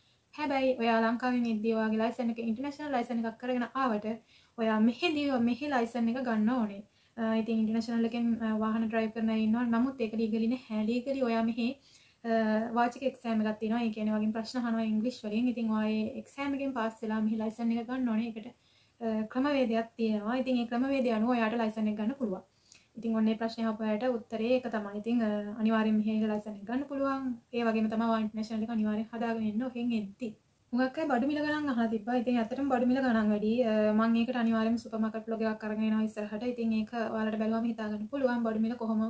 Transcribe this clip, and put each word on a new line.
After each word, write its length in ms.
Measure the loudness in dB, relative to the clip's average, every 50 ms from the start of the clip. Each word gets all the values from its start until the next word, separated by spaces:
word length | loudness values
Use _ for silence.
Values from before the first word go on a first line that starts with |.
| _ _ _ _ _ _ -10
හැබැයි 420 | -6 -4 -2 0 2 2 2 2 2
ඔයා 220 | 2 2 4 4
ලංකාවෙන් 460 | 4 2 0 0 0 0 0 2 0
ඉද්දී 260 | 0 0 0 0 0
ඔයාගේ 260 | 2 2 2 0 2 0
ලයිසන් 320 | 0 0 -2 -2 -4 -4
එක 80 | -2 -2
ඉන්ටර්නැෂනල් 540 | -2 -4 -4 -2 -4 -6 -6 -6 -6 -2
ලයිසන් 260 | -2 -2 -2 -2 -2 -2
එකක් 200 | -2 -4 -6 -6
කරගෙන 280 | -4 -2 -2 -2 -2 -2
ආවට 340 | -2 -2 0 0 0 0 -2 -4 -6 -6 _ _ -20 -20 _ _ -4 -2
ඔයා 200 | 0 2 4 4
මෙහෙදී 500 | 4 4 4 2 0 0 0 2 0 0 2 2
මෙහෙ 260 | 2 2 0 0 -2 0
ලයිසන් 400 | 0 0 0 0 -2 -2 0 0
එක 120 | 0 0
ගන්න 280 | -2 0 0 2 2 2
ඕනේ. 320 | 2 2 0 -2 -4 -10 -14 _ _ _ _ _ -8
අ, 180 | -4 -2 0 0
ඉතින් 240 | 0 0 0 0 0
ඉන්ටර්නැෂනල් 460 | 2 2 0 0 -2 0 0 0 0
එකෙන්, 240 | 0 0 0 0 0 0
අ, 160 | 0 0 -2 0 0
වාහන 280 | 0 0 0 0 0
ඩ්‍රයිව් 240 | 0 0 0 0 0
කරන 180 | -2 -2 0 0
අය 120 | 2 2
ඉන්නවා. 220 | 2 2 2 2 2
නමුත් 360 | 2 2 2 2 0 0 -2
ඒක 140 | -4 -2 0
ලීගලි 340 | 0 0 0 2 2 2 2
නැහැ. 380 | 0 -2 -4 -6 -4 -2 0
ලීගලි 360 | 0 0 0 0 -2 0 0
ඔයා 200 | 0 2 2 2
මෙහෙ, 240 | 0 0 0 0 -2 -2 -2 -6 _ -20 -20 -20 -20 _ _ _ -2
අ, 60 | 0 2 2 4 4 2 2 0 0
වාචික 300 | 2 2 2 2 0 -2
එක්සෑම් 380 | -4 -4 -4 -2 -4 0 0 2
එකක් 180 | 2 0 0 -2
තියෙනවා. 240 | -2 0 0 0
ඒ 80 | 0 -2
කියන්නේ 240 | -2 -2 -2 0 0
ඔයාගෙන් 180 | 2 0 0
ප්‍රශ්න 260 | -2 -2 -6 -4 -4 -4
අහනවා 240 | -2 0 0 0
ඉංග්‍රීසි 380 | 0 2 0 0 0 -2 -4 -4
වලින්. 280 | -6 -2 -2 0 0 0
ඉතින් 220 | 0 0 -2 0
ඔයා 200 | 0 2 2 0
ඒ 160 | 0 0 -2 -4 -6 -10
එක්සෑම් 360 | -12 -12 -8 -6 -4 -2 -2
එකෙන් 180 | -2 -2 -4
පාස් 300 | -2 -2 -2 -4 -4 -6
වෙලා 180 | -4 -2 0 0
මෙහෙ 160 | 0 0 0
ලයිසන් 360 | 0 -2 -4 -4 -2 0 0
එක 140 | 0 0 -2
ගන්න 220 | -4 -4 -2 0 0
ඕනේ. 180 | 0 0 0
ඒකට, 220 | -2 -6 -10 -14 -14 -18 _ _ _ _ _ _ _ _ -6
අ, 260 | -4 -2 -2 -2 -2
ක්‍රමවේදයක් 640 | -2 -2 0 2 2 4 2 2 2 2 0 0 -2
තියෙනවා. 420 | -4 -2 0 0 0 0 0 -2 -2
ඉතින් 220 | 0 0 0 0
ඒ 100 | 0 0
ක්‍රමවේදය 440 | 0 0 0 0 0 2 2 2 2
අනුව 200 | 2 2 2 2
ඔයාට 280 | 2 2 2 0 2 0
ලයිසන් 300 | 0 0 0 0 -2 -2
එක 80 | 0
ගන්න 180 | 0 -2 -2 -2
පුළුවන්. 300 | -2 -2 -4 -4 -6 -8 _ _ _ _ _ -20 -20 _ _
ඉතින් 260 | -16 -6 -4 -2 2
ඔන්න 120 | 2 4 2
ඒ 60 | 2
ප්‍රශ්නේ 320 | 0 -2 -4 -2 -2 -2
අහපු 180 | -2 -2 -2 0
අයට 180 | 0 0 0 0
උත්තරේ 440 | 0 -2 -2 -4 -6 -4 -2 0 2
ඒක 140 | 2 2 0
තමයි. 340 | -2 -4 -4 -4 -4 -8 -6
ඉතින්, 240 | -2 0 0 2
අ, 60 | 2 2 0 -2 -4 -6 -4
අනිවාර්යෙන් 400 | 0 2 2 4 4 4 4 2
මෙහෙ 160 | 2 2 2
ඉඳලා 240 | 2 2 2 0 0
ලයිසන් 200 | -2 -4 -6 -12
එක 80 | -10 -8
ගන්න 200 | -4 -4 -4 -4
පුළුවන්. 380 | -4 -2 -2 0 0 -2 -2 -2 -4 -6 -6 _ -6
ඒ 160 | -2 0 0
වගේම 240 | 2 2 2 2 2
තමයි 180 | 0 0 2
ඔයා 140 | 2 2 2
ඉන්ටර්නැෂනල් 420 | 0 -2 -4 -6 -6 -4 -4 -4
එක 80 | -4 -2
අනිවාර්යෙන් 360 | -2 0 0 0 0 -2 -4
හදාගෙන 360 | -4 -4 -4 -2 -2 -2 -2
ඉන්න 200 | -2 -2 -2 -2
ඔහෙන් 300 | -4 -4 -4 -4 -2 0
එද්දි. 360 | 0 -2 -2 -4 -8 -8 -10 -10 -10 _ _ _ _ _ _ -4
හුඟක් 260 | 0 0 0 0 0 -2
අය 80 | 0
බඩු 200 | 2 2 2 2
මිල 120 | 2 0 0
ගණන් 300 | 0 0 0 0 0 0
අහලා 180 | 0 0 0
තිබ්බා. 280 | 0 0 -2 -2 0 0
ඉතින් 220 | 0 2 2 2
ඇත්තටම 320 | 2 0 0 -2 -2 0 2
බඩු 180 | 2 2 4
මිල 140 | 4 2 2
ගණන් 300 | 2 2 2 4 4 4
වැඩි. 220 | 2 2 2 2 2 2
අ, 120 | 2 4 4 4 4 4
මං 260 | 4 4 4 4 4
ඒකට 200 | 2 2 2 0
අනිවාර්යෙන්ම 400 | 0 2 2 2 2 2 2 0
සුපර් 220 | 0 -2 -6 -2 -2
මාකට් 280 | -2 -2 -2 -6 -4
බ්ලොග් 160 | -4 -2 0
එකක් 220 | 0 -2 -2 -2 -4
අරගෙන 200 | -4 -2 0 2
එනවා 180 | 2 2 2
ඉස්සරහට. 400 | 2 0 -2 -4 -6 -6 -6 -4
ඉතින් 300 | -4 -4 -4 -2 0 2
ඒක 200 | 2 0 0 -2 -2 -4 -2
ඔයාලට 340 | -2 0 0 0 0 0 0
බැලුවම 260 | 0 0 0 0 0
හිතා 240 | 0 -2 -2 -4 -4
ගන්න 180 | -4 -4 -6 -4
පුළුවන් 340 | -2 0 2 2 2 2
බඩු 180 | 0 0 2 2
මිල 140 | 0 0 0
කොහොම 280 | -4 -2 0 0 0 0